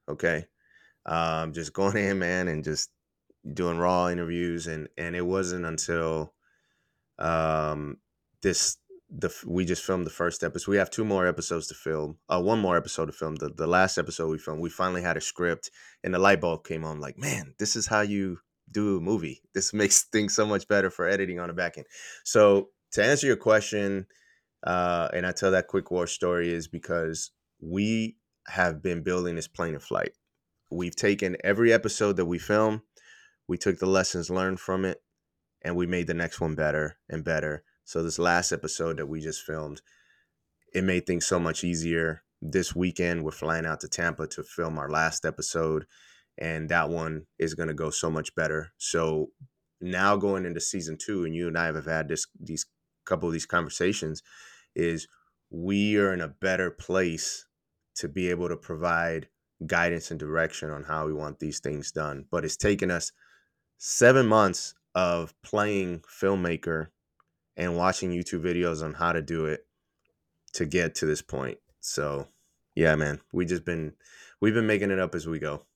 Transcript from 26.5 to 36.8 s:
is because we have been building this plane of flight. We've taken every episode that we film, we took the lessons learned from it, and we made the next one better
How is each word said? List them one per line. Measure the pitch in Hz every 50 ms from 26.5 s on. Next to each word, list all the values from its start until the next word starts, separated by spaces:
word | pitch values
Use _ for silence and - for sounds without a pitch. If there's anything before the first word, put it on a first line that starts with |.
| 85
is | 85 80
because | - - 82 - - 87 85 82 80 80 80 - - _ _ _ _ _ _
we | - 80 87 98 104 110 113 113 110 113 - _ _ _ _ _ -
have | - - 95 90 87 80 76 92
been | 92 87 85
building | 76 90 90 90 87 87 85
this | 82 80
plane | - - - 87 82 78
of | 71 -
flight. | - - 50 50 - - _ _ _ _ _ _ _ _ _ _ -
We've | - 87 90 87 -
taken | - - 101 104 - 95 92 90 - -
every | 95 101 107 117 117 113
episode | 110 113 107 - - 107 104 98
that | 90 90
we | 85 87
film, | 82 - - 104 107 110 110 107 110 - _ _ _ _ - - - - _ _ _ _
we | - 90
took | 85 - 101 87 -
the | 92
lessons | 95 98 95 90 - - 87 82 87
learned | 92 92 95 95 95 90
from | - - 95 95 95
it, | 92 - - _ _ _ _ _ _ _ _ _ _ _ _ -
and | 87 87
we | 90 87
made | 87 90 87 85
the | 82 82
next | 85 85 82 - -
one | 85 80 76
better | 73 76 76 73 78